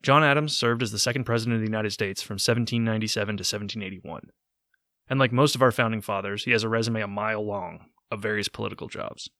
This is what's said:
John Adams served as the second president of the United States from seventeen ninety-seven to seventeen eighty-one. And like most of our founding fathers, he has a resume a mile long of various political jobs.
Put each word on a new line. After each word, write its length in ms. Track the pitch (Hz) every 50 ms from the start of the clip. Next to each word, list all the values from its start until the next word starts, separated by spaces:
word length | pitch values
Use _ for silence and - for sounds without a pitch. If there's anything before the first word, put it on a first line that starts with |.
John 220 | - 139 139 151 156
Adams 320 | 147 139 151 151 151 -
served 280 | - - 120 120 117 127
as 80 | 107
the 80 | 110 101
second 240 | - 123 117 127 120
president 320 | - 117 117 110 120 117
of 60 | 113
the 60 | 110
United 220 | 107 110 110 107 107
States 320 | 98 - 107 98 95 -
from 160 | - - 107
seventeen 460 | 95 - - 117 120 117 110 - 117 113
ninety-seven 540 | 113 110 110 110 107 - 113 104 101 107
to 60 | 98 90
seventeen 380 | - - 104 104 101 - 113
eighty-one. 480 | 101 95 95 90 - - 80 - - - _ _ _ _ _ _ _ _ _ _ _ _ _ _ _ _
And 100 | 131 135
like 120 | 135 117
most 240 | 120 123 143 143 -
of 80 | 123 131
our 80 | 127
founding 300 | 113 - 123 113 113 110
fathers, 420 | - - 104 98 95 98 101 101 -
he 80 | 123
has 120 | 120 110 110
a 60 | 113
resume 320 | 113 113 110 117 113 113
a 60 | 104
mile 360 | 101 101 104 104 110 110 107 107
long 460 | 104 101 98 90 85 80 78 - _ _ _ _ _
of 100 | 120 104
various 260 | 101 110 107 104 101
political 400 | - - - 107 104 98 - -
jobs. 440 | - - - - - - - - - _